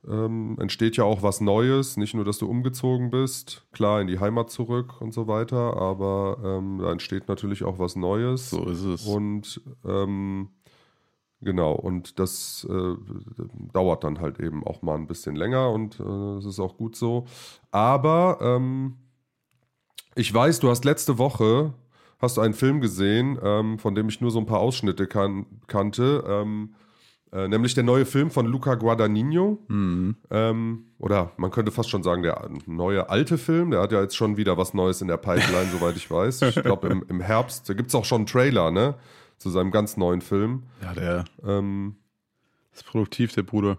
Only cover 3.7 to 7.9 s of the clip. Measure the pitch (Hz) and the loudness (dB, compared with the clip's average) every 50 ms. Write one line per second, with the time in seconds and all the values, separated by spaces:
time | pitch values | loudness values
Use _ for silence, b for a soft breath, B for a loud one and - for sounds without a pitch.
3.7 | - - 110 101 104 107 98 90 90 90 98 104 113 120 117 117 - - 120 113 | -4 0 2 2 2 2 0 0 -2 0 0 0 0 0 -2 -4 -4 -8 -4 -2
4.7 | 120 123 123 123 - - 117 113 113 123 113 110 107 110 117 117 127 123 120 120 | -2 -4 -4 -6 -10 -12 -12 -8 -6 -6 -4 -2 -2 -2 -2 -2 -2 -2 -2 -2
5.7 | - - 92 95 98 95 98 98 98 98 98 98 98 - 110 95 95 95 95 98 | -2 -2 -2 -2 -2 -2 -2 -2 -2 0 -2 -2 -4 -4 -4 -4 -4 -4 -4 -6
6.7 | 98 95 90 87 85 85 - - 95 95 - - 98 95 - 101 101 101 98 92 | -6 -4 -2 -2 -2 -4 -4 -6 -6 -6 -4 -4 -6 -4 -4 -6 -6 -4 -4 -4
7.7 | 92 92 92 87 | -2 -2 -4 -4